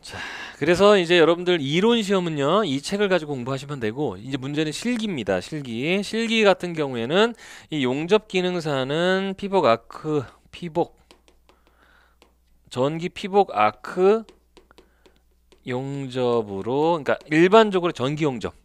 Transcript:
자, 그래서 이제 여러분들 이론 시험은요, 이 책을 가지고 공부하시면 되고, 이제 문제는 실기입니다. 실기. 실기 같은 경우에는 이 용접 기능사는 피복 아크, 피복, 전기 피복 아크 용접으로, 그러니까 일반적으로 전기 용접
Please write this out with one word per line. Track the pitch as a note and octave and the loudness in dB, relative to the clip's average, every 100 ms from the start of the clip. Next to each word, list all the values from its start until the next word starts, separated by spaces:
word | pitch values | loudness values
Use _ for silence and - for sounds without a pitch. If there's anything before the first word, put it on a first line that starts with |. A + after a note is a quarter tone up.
자, | - - - - - - | -16 -14 -14 -14 -16 -4
그래서 | C#3+ E3+ G3+ G#3 | 0 4 6 6
이제 | E3 F3 | 4 4
여러분들 | D#3 F3 F3+ F3 | 6 4 2 0
이론 | C3+ D#3+ A3 A#3+ | 0 2 2 2
시험은요, | G3 G3+ F3 D#3 C#3 F#3+ G3+ | 2 0 0 -2 0 2 0
이 | C3+ | -4
책을 | - G3+ G3+ | -4 -2 0
가지고 | F3+ D3+ C#3 | 0 -2 -6
공부하시면 | B2 C3+ C#3 C#3+ | -6 -8 -8 -6
되고, | A2 A#2+ D3 F#2 | -6 -4 -6 -6
이제 | A#2 C3+ | -8 -8
문제는 | C3 D3 D#3 | -6 -4 -4
실기입니다. | C#3+ A#3 B3 A3 D#3+ G2+ F#2 | -4 -6 -4 -4 -6 -2 -2
실기. | - D#3 C3+ A2+ C#3+ F#3+ | -2 -10 -8 -6 -2 -2
실기 | F#3+ A3 A3+ A3+ | -4 -4 -2 2
같은 | G3+ F#3 F3+ | 4 2 -2
경우에는 | E3 C#3+ B2 A#2 F3 A3+ A3+ - - - | -4 -4 -4 -2 0 0 -2 -18 -20 -8
이 | D#3 | -2
용접 | B2 C3+ E3+ G#3 - | -2 -2 0 0 0
기능사는 | F#3 F3+ F3+ D#3 C#3 C3 D3+ F3 F#3 G3 F#3+ | -2 -2 -4 -4 -4 -2 0 0 0 -2 -6
피복 | G3 G3 C#3+ | -2 2 4
아크, | A2+ _ - D#3 D3+ A#2+ - _ | 2 _ -12 -4 -4 -4 -16 _
피복, | - F3 D#3+ D#3+ _ _ - _ _ _ _ _ _ _ _ _ _ _ _ _ _ _ | -14 -8 -4 -4 _ _ -20 _ _ _ _ _ _ _ _ _ _ _ _ _ _ _
전기 | - C3+ D#3+ F3 | -2 -2 -2 -8
피복 | - G3+ G3 F#3+ G#2 | -8 0 2 2 4
아크 | G#3+ - - - F#3 A3 A3 _ _ _ _ _ _ _ _ _ _ _ _ _ - | 2 2 -10 2 4 4 0 _ _ _ _ _ _ _ _ _ _ _ _ _ -8
용접으로, | B2+ C3+ C#3 C3+ B2+ B2 A#2+ G#2 G2 G2 C3+ D#3+ E3+ | -6 -6 -8 -8 -2 2 2 0 -6 -2 0 0 0
그러니까 | B2+ A2+ - | 0 -4 0
일반적으로 | D#3 F3+ G#3+ G#3+ F#3+ E3+ | 4 6 8 6 2 -2
전기 | D#3 B2+ D3+ | -2 -4 0
용접 | D3+ B2 F#2 - | -2 -2 -8 -10